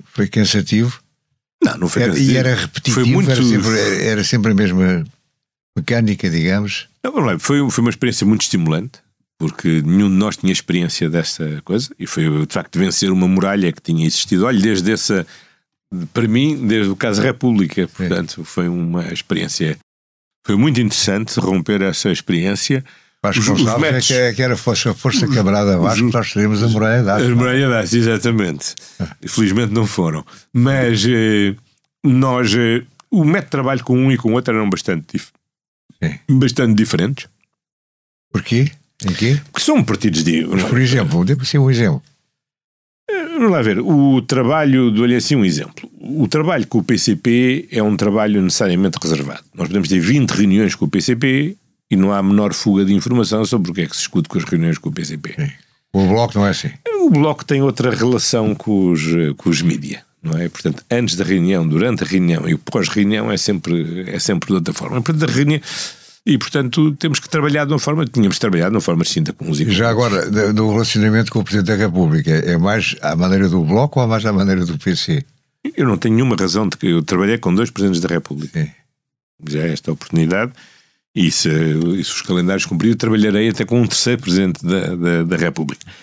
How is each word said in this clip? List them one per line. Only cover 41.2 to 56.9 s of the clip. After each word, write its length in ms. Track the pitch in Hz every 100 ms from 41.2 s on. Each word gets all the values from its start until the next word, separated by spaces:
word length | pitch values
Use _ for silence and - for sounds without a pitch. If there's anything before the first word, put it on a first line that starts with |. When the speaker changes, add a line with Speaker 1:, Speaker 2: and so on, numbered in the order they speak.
Speaker 1:
dê-me 200 | 92 139
assim 160 | 131 147
um 120 | 135
exemplo. 320 | 120 110 - - _ _ _ _ _ _ _ _ _ -
Speaker 2:
Eh, 160 | 392 320
vamos 160 | 330 226
lá 100 | 170
ver, 200 | 110 98
o 420 | - 151 139 131
trabalho 680 | 120 135 123 156 147 131 123
do, 120 | 107
olha 160 | 120 120
assim 180 | - 143
um 80 |
exemplo. 460 | 95 73 - - - -
O 260 | - 160 -
trabalho 400 | 151 156 160 -
com 120 | 117
o 40 |
P 140 | 90 110
C 180 | - 92
P 520 | 120 120 127 135 -
é 120 | 117
um 160 | 107 101
trabalho 420 | 101 104 107 104
necessariamente 560 | 92 - 101 87 95 78
reservado. 440 | 82 76 69 69 -
Nós 140 | - 85
podemos 200 | 98 82
ter 100 | 95
vinte 300 | 82 143 120
reuniões 440 | 98 104 98 104
com 120 | - 156
o 20 |
P 140 | 98
C 120 | -
P 400 | 120 135 135 151 202 _ _ -
e 40 | 98
não 160 | 95
há 60 | 101
a 40 |
menor 320 | 98 101 101
fuga 300 | - 110 98
de 100 | 98
informação 500 | 98 120 123 95 107
sobre 280 | 110 120 87
o 20 |
que 60 | 85
é 60 | 80
que 100 | -
se 60 |
discute 260 | - 90 78
com 100 | 90
as 60 |
reuniões 340 | 78 85 82 80
com 120 | 80
o 20 |
P 120 | 73
C 140 | 78 78
P. 160 | -
Speaker 1:
Sim. 160 | - 71 - _ _ _
O 140 | 95 95
Bloco 320 | 107 117 104
não 80 | 101
é 40 |
assim? 200 | 90 - - 480